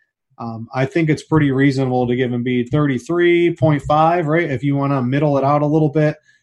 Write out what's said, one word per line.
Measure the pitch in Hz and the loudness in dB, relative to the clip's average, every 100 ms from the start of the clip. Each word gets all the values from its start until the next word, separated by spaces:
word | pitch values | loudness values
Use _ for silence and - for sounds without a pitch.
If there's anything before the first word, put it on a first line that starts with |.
| _ _ _ - | _ _ _ -14
Um, | 117 110 117 | -12 -12 -8
I | 131 135 | -4 -2
think | 170 156 | 0 0
it's | 143 | -2
pretty | - 156 143 | 0 0 2
reasonable | 135 139 131 127 127 120 | 2 2 2 0 0 0
to | |
give | 123 123 | 0 -2
Embiid | 120 123 123 120 | -2 -2 -2 -2
thirty-three | 151 147 120 - 170 175 170 175 170 | 0 0 -2 -4 0 2 2 0 2
point | 156 143 | 0 0
five, | - 151 160 175 151 | 0 2 2 2 0
right? | 165 156 | -2 -2
If | 131 | -4
you | 143 139 | -2 -2
wanna | 139 139 | 0 -2
middle | 123 139 151 139 | -2 0 0 0
it | |
out | 135 147 | 2 0
a | 147 | 2
little | 160 151 | 2 0
bit, | 156 151 151 _ _ | 2 0 -2 _ _